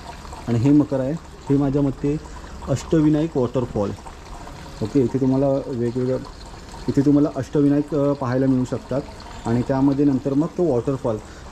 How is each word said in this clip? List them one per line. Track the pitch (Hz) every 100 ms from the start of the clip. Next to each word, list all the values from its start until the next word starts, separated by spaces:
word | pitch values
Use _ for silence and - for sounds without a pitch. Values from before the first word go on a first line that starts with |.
| - - - - -
आणि | 117
हे | 139
मकर | 147 - 131
आहे, | 131 165 - - -
हे | 139
माझ्या | 139 143
मते | 139 131 143 156 - - - - -
अष्टविनायक | 135 - 160 151 151 165 139
वॉटरफॉल. | 120 135 123 107 101 101 - - - - - - - -
ओके, | 107 143
इथे | 117 131
तुम्हाला | 131 131 139 139 -
वेगवेगळ्या, | 120 120 123 127 127 - - - - - - -
इथे | 139 139
तुम्हाला | 143 156 135
अष्टविनायक, | - 151 143 147 143
अ, | 151 143
पाहायला | 135 123 127 135
मिळू | 127
शकतात. | 123 117 - 127 - - - - -
आणि | 120 117
त्यामध्ये | 131 143 139
नंतर | 143 127 139
मग | 139 170
तो | -
वॉटरफॉल, | 170 120 139 131 123 107 - - -